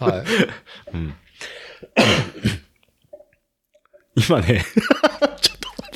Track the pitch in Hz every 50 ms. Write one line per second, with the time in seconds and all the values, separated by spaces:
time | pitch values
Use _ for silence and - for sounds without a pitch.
0 | 127 120 101 92 - 175 226 208 - - - - - - - - - - - 85
1 | 82 76 71 - _ _ _ - - - - - - - - - - - - -
2 | - 214 185 165 113 - - - - 104 101 - - _ _ _ _ _ _ _
3 | _ _ - - _ _ _ _ _ _ _ _ _ _ _ _ _ _ _ _
4 | _ _ - 127 107 - 170 127 87 80 120 98 87 - - 226 - - - -
5 | - 294 - - 294 - - - - - - - - - - - - - -